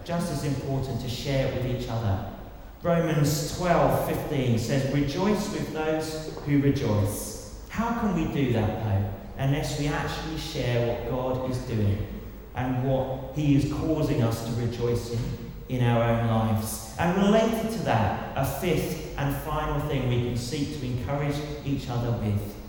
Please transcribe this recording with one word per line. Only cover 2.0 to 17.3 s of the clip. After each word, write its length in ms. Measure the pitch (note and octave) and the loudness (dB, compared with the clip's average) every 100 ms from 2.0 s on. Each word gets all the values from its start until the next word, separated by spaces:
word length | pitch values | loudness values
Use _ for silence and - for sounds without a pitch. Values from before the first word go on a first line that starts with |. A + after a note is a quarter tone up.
| G#2+ F#2+ - - - - - - | 0 0 -2 -10 -12 -14 -16 -6
Romans 720 | F3 E3+ D#3+ D3 C#3+ - - - | 2 2 4 4 4 2 -2 -2
twelve 500 | F3 D#3 C#3+ - - | 2 4 6 2 0
fifteen 520 | - - C#3 A#2+ A2 | -2 -2 0 2 2
says, 340 | - C#3 C3 | 2 2 2
"Rejoice 580 | C#3+ C#3 F3+ G3 G3+ - | 2 2 2 2 2 0
with 220 | D#3 D3 | -2 -4
those 580 | D3+ D#3 D#3 D#3+ - - - C#3+ | -2 0 0 -2 -6 -6 -6 2
who 160 | C#3+ | 4
rejoice." 960 | C#3 - A2+ G#2 G2+ - - - - - - | 6 4 2 2 2 -2 -6 -8 -12 -14 -10
How 300 | - A3+ A#3 | -2 0 2
can 140 | G#3+ E3+ | 2 2
we 160 | D3+ | 0
do 220 | C#3+ C3 | 2 2
that, 300 | A2 G2 - | 2 2 0
though, 260 | G#2+ G2 G2+ - - - | 0 2 0 -4 -12 -2
unless 400 | C3+ C#3+ C#3 D3+ | 0 2 0 -2
we 80 | D3 | 0
actually 500 | D#3 D3+ - D#3+ D#3 | 0 -2 -4 -6 -6
share 500 | - C#3 B2 A#2+ A#2 | -6 -2 0 2 2
what 220 | A#2+ - | 0 -2
God 400 | B2+ B2+ B2+ - | -2 0 -2 -2
is 80 | A#2+ | -4
doing 440 | - A2 G2+ G2 - - - - - B2 | -2 0 2 2 -2 -6 -10 -14 -10 -4
and 280 | C3 B2 C3+ | -2 0 2
what 480 | C3 - - - D3+ | 2 0 -4 -6 -2
he 200 | D3 C3+ | 4 4
is 180 | - | 4
causing 480 | - D#3+ D3+ D3 C3+ | 0 0 0 2 2
us 240 | A#2 A#2 - | 2 0 -2
to 160 | A2+ | -2
rejoice 500 | A#2 - A#2+ A#2 - | -2 0 0 0 -2
in, 80 | A#2 - - - - - | -4 -4 -6 -8 -12 -6
in 140 | B2+ | 2
our 200 | A#2+ A#2 | 4 4
own 240 | A#2 A#2 A2+ | 4 2 2
lives? 680 | A2+ A2 G#2 - - - - | 2 2 2 0 -6 -10 0
And 180 | F3 F#3 | 2 4
related 540 | G3 | 6